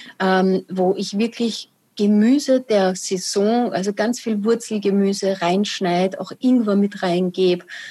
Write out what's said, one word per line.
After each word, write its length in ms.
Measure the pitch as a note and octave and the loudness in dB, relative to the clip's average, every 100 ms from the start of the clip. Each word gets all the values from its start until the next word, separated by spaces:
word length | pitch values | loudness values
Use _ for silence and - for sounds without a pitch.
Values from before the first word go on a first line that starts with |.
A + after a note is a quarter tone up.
| - - | -12 -4
ähm, 440 | F#3+ F#3 F#3+ F#3+ - | 0 2 2 0 -2
wo 240 | F#3 F#3 G3 | -2 0 0
ich 220 | F#3+ G3+ | -4 -2
wirklich 520 | A3+ - A#3 - - _ _ - | -4 -2 -4 -4 -12 _ _ -2
Gemüse 640 | G#3 G#3 A3 C#4+ C4+ C4 | 2 4 4 4 4 0
der 340 | B3+ G#3 F#3 | 2 2 2
Saison, 800 | F#3 - F#3 - G3+ G#3 A#3+ A#3 | 0 -4 -6 -2 0 2 2 0
also 220 | - G3 | -2 -4
ganz 260 | G3+ G#3+ A#3+ | -2 -2 -2
viel 240 | A#3 G#3+ | -4 -2
Wurzelgemüse 960 | G#3+ A#3 - G#3+ G3+ G3 G3 G3 G3 F#3+ | 0 -2 -2 -4 0 2 2 0 -2 -2
reinschneid, 800 | F3 F#3+ G#3 - F#3 F3 F#3 - | 0 0 -2 -2 0 0 0 -4
auch 100 | - - | -12 -4
Ingwer 360 | B3+ B3+ G#3 G3+ | 2 2 2 2
mit 260 | G3+ - | 0 -2
reingeb, 640 | F#3+ F3 F3+ F#3 F3+ F3 - - - | -2 0 0 0 0 0 -4 -18 -18